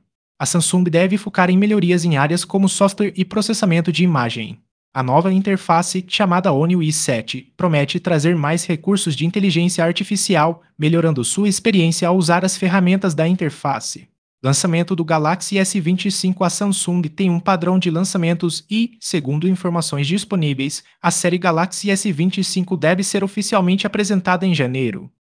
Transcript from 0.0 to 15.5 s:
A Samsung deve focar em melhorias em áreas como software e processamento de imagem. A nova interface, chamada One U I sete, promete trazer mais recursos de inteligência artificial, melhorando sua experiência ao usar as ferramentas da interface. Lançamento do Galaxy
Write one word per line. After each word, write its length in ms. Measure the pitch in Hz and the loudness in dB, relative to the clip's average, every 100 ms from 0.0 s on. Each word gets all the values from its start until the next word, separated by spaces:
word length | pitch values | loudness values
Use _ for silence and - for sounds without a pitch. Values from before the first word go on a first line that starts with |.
| _ _ _ _ | _ _ _ _
A 60 | |
Samsung 400 | 139 175 160 185 | -2 0 2 2
deve 320 | 175 160 185 202 | 2 2 2 0
focar 320 | 208 - 180 | -2 0 2
em 80 | 185 | 4
melhorias 480 | 208 208 175 180 | 4 2 2 2
em 140 | 170 143 | 2 2
áreas 260 | 147 175 | 2 0
como 240 | - 190 196 | 0 0 2
software 460 | - 196 196 208 - | 2 0 2 -2 -2
e 80 | |
processamento 640 | - 220 208 220 196 165 170 | -2 -2 -2 0 2 2 2
de 140 | 151 | 2
imagem. 540 | 180 147 120 113 107 110 _ _ _ | 2 2 0 -4 -10 -12 _ _ _
A 100 | 131 | -4
nova 300 | 127 139 185 | 2 2 4
interface, 720 | 190 196 190 - 165 175 185 180 | 0 2 -2 2 0 2 -6 -4
chamada 460 | - 202 175 185 | -2 2 2 2
One 240 | 135 165 180 | 2 2 2
U 60 | |
I 100 | 156 | 0
sete, 580 | 156 - 120 110 131 - - | -2 -2 -2 -4 -12 -14 -4
promete 420 | 180 151 143 180 | 0 2 0 -2
trazer 380 | 175 160 156 175 | 0 2 2 0
mais 300 | 143 165 - | 0 -2 -2
recursos 500 | 156 - 196 175 127 | -4 0 0 0 -2
de 80 | |
inteligência 580 | 165 208 196 165 175 175 | -2 0 2 2 0 2
artificial, 800 | 165 196 202 196 - 170 160 170 _ - | 0 0 -4 -4 0 2 2 -2 _ -2
melhorando 460 | 151 165 165 139 | 2 2 2 0
sua 240 | 117 - 202 | -2 0 0
experiência 580 | 185 226 196 165 160 175 | 0 2 2 2 0 0
ao 120 | 185 | 2
usar 260 | 165 175 | 2 2
as 100 | 185 | 0
ferramentas 600 | - 185 190 180 190 196 | -2 0 2 2 2 0
da 120 | 151 160 | 0 0
interface. 800 | 180 160 - 143 123 - - - _ _ _ | 0 -2 -4 -4 -4 -8 -12 -18 _ _ _
Lançamento 520 | 131 139 185 170 170 185 | -2 0 2 0 0 -2
do 80 | |
Galaxy 520 | 160 160 151 180 - | 0 0 0 -2 -2